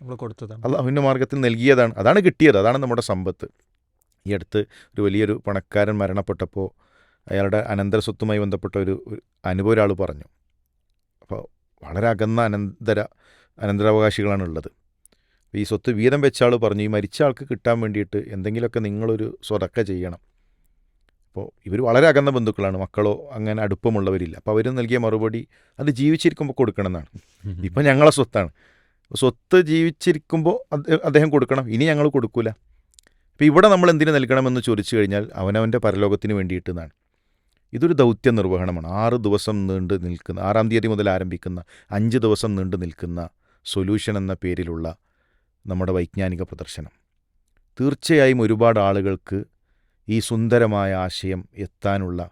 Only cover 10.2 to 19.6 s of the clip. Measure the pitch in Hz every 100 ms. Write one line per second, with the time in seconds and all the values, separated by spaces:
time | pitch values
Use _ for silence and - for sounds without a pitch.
10.2 | - _ _ _ _ _ _ _ _ _
11.2 | - 98 - _ _ _ 69 87 113 104
12.2 | 110 117 113 104 101 - 113 104 107 _
13.2 | _ _ _ - 104 101 107 107 107 -
14.2 | 101 98 87 80 - _ _ _ _ _
15.2 | _ _ _ 104 101 104 - 107 120 147
16.2 | 139 - 123 120 107 104 107 107 - -
17.2 | 147 - 135 127 120 117 110 104 101 104
18.2 | - 98 98 113 117 117 104 104 113 110
19.2 | 110 - - 104